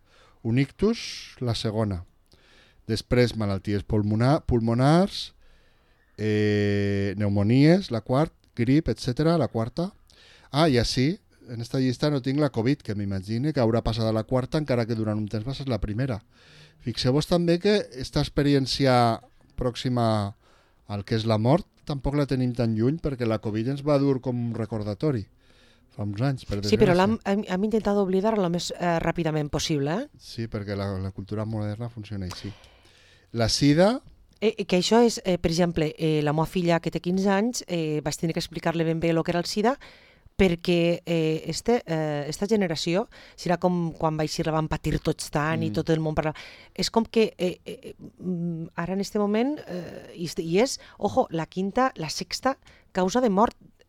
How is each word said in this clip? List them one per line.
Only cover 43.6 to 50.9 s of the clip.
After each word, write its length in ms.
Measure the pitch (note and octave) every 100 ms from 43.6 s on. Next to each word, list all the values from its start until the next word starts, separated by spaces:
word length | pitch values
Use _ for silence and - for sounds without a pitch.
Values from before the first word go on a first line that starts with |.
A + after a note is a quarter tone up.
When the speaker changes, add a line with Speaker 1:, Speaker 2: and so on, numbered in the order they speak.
| F#3 F3 E3
Speaker 2:
quan 240 | D3+ D#3+ D#3
va 60 |
eixir, 220 | D#3 - D#3+
la 80 |
van 160 | D#3 D#3
patir 300 | D#3 D#3 D3+
tots 280 | - D3+ -
tant 320 | D3+ D3+ D#3+
i 80 | G#2+
Speaker 1:
Mm. 40 |
Speaker 2:
tot 160 | G#2 D#3+
el 100 | D#3+
món 160 | D#3 D#3
parla-, 180 | D3+ D3+ - - -
és 160 | - F3+
com 140 | A3+
que, 300 | A3 A3+ A3 -
eh, 220 | F3+ - -
eh, 300 | - - - - -
mm, 480 | F3+ F3 E3+ D#3+ E3 -
ara 180 | E3+
en 80 | F#3+
este 180 | G3 G#3
moment, 400 | G3+ G#3 C4+ D4+ -
eh, 460 | F3 D#3 - B2+ A#2+
i 80 |
est-, 160 | E3+ -
i 200 | E3 F3
és, 200 | C4 - -